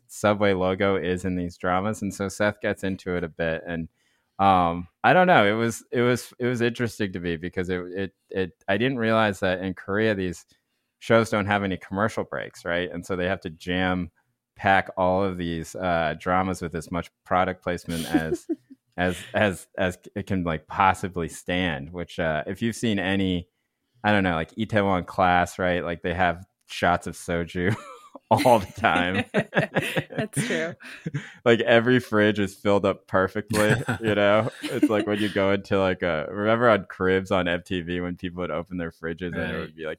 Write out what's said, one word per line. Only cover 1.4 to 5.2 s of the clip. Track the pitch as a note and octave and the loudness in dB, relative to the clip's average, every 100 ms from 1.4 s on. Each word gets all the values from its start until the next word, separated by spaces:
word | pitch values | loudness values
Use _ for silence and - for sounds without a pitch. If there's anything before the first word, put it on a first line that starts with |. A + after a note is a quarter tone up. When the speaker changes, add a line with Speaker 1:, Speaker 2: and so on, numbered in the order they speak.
| F2 - | -4 -4
Speaker 1:
dramas. | F2+ F2+ G2+ G#2+ | 0 0 0 -4
And | G2 | -6
so | - G2 | -4 -6
Seth | - G#2 - | 0 -2 0
gets | G#2+ G2 | -4 -4
into | F#2+ F#2+ F#2+ F2+ | -4 -6 -4 -4
it | |
a | E2+ | -4
bit. | D#2 E2 D#2+ F2 | -4 -4 -2 -4
And, | E2+ E2 _ _ _ _ - | -6 -8 _ _ _ _ 2
um, | G2 F#2 F2 F2 F2 _ | 4 6 4 0 -8 _
I | A2+ | 2
don't | E3 | 4